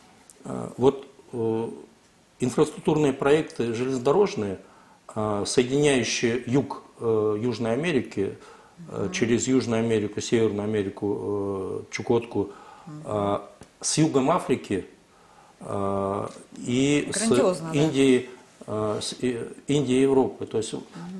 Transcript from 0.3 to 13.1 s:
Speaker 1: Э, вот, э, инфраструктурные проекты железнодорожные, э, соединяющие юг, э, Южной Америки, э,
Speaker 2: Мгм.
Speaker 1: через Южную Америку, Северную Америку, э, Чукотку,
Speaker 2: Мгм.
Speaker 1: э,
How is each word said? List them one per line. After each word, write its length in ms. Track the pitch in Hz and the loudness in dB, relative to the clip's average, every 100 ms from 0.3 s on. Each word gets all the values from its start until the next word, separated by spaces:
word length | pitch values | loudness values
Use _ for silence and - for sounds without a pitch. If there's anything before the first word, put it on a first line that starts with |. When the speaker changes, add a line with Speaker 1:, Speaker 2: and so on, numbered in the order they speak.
| - | -18
Speaker 1:
Э, 240 | - 127 117 - | -12 -10 -8 2
вот, 300 | 123 - - - - | 2 2 -4 -20 -12
э, 360 | 123 113 113 113 - - _ _ _ _ - | -4 -2 -2 -4 -10 -18 _ _ _ _ -6
инфраструктурные 720 | 123 143 151 - - 156 147 | -2 2 2 0 0 2 2
проекты 640 | 131 139 151 156 - 117 | 2 4 4 2 -4 -2
железнодорожные, 840 | 113 127 131 123 147 202 - 104 92 - - - _ - - | -2 -2 0 2 4 4 2 -4 -4 -10 -20 -20 _ -12 -4
э, 280 | 107 104 95 | -2 -2 0
соединяющие 960 | - 120 139 147 131 113 - 120 120 - | 2 2 4 4 4 2 0 0 0 0
юг, 360 | 135 - - - - | 0 0 -6 -16 -6
э, 380 | 117 107 107 104 | 0 2 2 0
Южной 320 | 123 120 113 | -2 -2 -2
Америки, 640 | 117 170 143 - - 98 - - - - - 165 | -2 0 0 -2 -2 -4 -4 -16 -20 -20 -20 -12
э, 120 | - | -6
Speaker 2:
Мгм. 80 | 101 | -4
Speaker 1:
через 340 | 90 113 117 127 | -2 2 2 2
Южную 320 | 131 113 113 | 2 2 0
Америку, 400 | 117 110 104 - | 2 0 0 -4
Северную 440 | - 120 110 101 | 0 2 2 0
Америку, 540 | 107 107 98 95 104 104 | -2 -2 -2 -2 -4 -2
э, 600 | 101 101 98 98 95 101 - | -2 -4 -2 -4 -6 -8 -8
Чукотку, 600 | - 113 117 - 104 98 - - - - | -6 0 0 0 -4 -4 -6 -20 -20 -18
Speaker 2:
Мгм. 160 | 151 | -14
Speaker 1:
э, 320 | 151 | -6